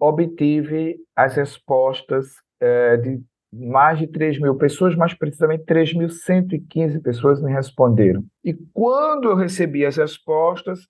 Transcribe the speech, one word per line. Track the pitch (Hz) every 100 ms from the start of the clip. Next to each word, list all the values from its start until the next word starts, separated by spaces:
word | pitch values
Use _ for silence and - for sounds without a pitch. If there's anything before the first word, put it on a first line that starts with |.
obtive | 147 156 165 170 147 151 147 156 160 170 -
as | - 131 131
respostas, | 139 - - 131 131 131 - 135 135 - _ -
eh, | 123 120 120 120
de | 123 131 - _ _
mais | 113 123 135 151 160
de | 151
três | 151 156 143
mil | 143 135
pessoas, | 143 - 185
mais | 170 170
precisamente | - 151 - 160 160
três | 160 165 156
mil | 165 170
cento | 165 - 185 185
e | 160
quinze | - 160 160 151
pessoas | 127 120 139 139
me | 143
responderam. | 135 131 - 123 110 98 95 - _
E | 170 160 -
quando | - 240 277 311 302 233
eu |
recebi | 185 175 185 165 143 143
as | 151
respostas, | 151 - - 156 165 175 190 185